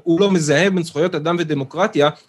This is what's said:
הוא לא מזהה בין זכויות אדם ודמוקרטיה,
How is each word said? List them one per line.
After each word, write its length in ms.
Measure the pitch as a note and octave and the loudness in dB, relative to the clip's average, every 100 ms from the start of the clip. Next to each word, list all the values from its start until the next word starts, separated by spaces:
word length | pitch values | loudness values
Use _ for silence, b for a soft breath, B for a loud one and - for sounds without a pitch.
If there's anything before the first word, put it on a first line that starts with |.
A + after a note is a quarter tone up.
הוא 180 | E3+ E3 | 0 2
לא 100 | G3+ | 2
מזהה 380 | F#3 D3 C#3+ G3 | 2 2 2 2
בין 140 | F3+ | 0
זכויות 320 | E3 D3 F#3 E3 | -4 -2 -2 -2
אדם 200 | D#3+ E3+ | -2 -2
ודמוקרטיה, 680 | D#3+ C#3+ C3+ D#3 G#3+ D#3 D3 D3+ | -2 -4 -6 -2 -2 2 0 0